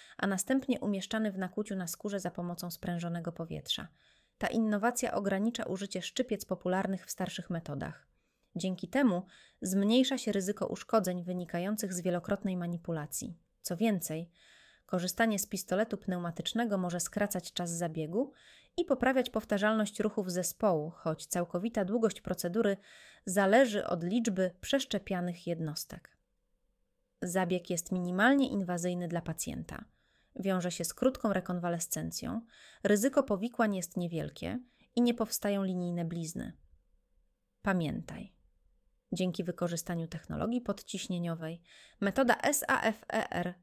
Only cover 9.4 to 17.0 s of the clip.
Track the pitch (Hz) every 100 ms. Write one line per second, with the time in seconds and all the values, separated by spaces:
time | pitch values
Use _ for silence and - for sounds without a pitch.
9.4 | - - 190 196 202 247 262 262 220 202
10.4 | 185 208 - - - 226 180 180 175 180
11.4 | 170 170 190 214 190 180 180 175 - 196
12.4 | 196 180 175 170 170 160 147 - - 165
13.4 | _ _ - 170 226 185 - 160 170 _
14.4 | - - - _ - 180 180 - 226 202
15.4 | - 185 - 190 226 196 - 180 170 165
16.4 | - 226 233 196 180 170